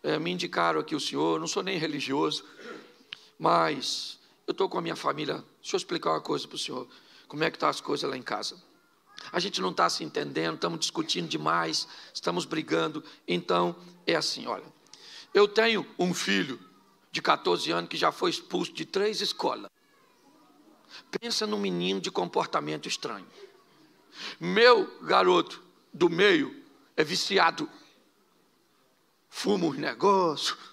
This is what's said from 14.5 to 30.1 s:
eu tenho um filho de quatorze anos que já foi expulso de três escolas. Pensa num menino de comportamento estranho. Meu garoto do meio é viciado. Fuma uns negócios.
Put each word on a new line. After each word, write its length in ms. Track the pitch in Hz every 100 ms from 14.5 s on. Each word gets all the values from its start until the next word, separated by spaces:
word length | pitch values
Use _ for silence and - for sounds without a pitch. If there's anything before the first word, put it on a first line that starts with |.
| 92 - _ _ - - - -
eu 140 | 196 208
tenho 360 | 214 226 214 - -
um 160 | 180
filho 460 | 175 - 196 160 117 - _ _ _ _
de 100 | -
quatorze 500 | 156 151 185 175 151
anos 160 | 170 170
que 80 | 160
já 160 | 160
foi 180 | - 185
expulso 420 | - - 180 -
de 120 | -
três 360 | 156 190 208 196
escolas. 500 | 202 - 131 117 98 _ _ _ _ _ _ _ _ _ - _ _ - - -
Pensa 260 | 233 220 214
num 120 | 208
menino 420 | 202 175 180 196
de 100 | 185
comportamento 760 | 185 175 202 160 160 147 151 -
estranho. 400 | - 143 104 90 - - _ _ _ _ _ _ - - -
Meu 640 | 170 190 240 233 - -
garoto 600 | - 185 180 175 - - - _ _
do 160 | - 170
meio 540 | 170 202 165 127 - - _ _ -
é 60 |
viciado. 680 | 151 180 - 190 165 - - - - _ _ _ _ _ _ _ _ _ _ _ _ _ _
Fuma 380 | - - 202 165
uns 120 | 135
negócios. 800 | 151 117 185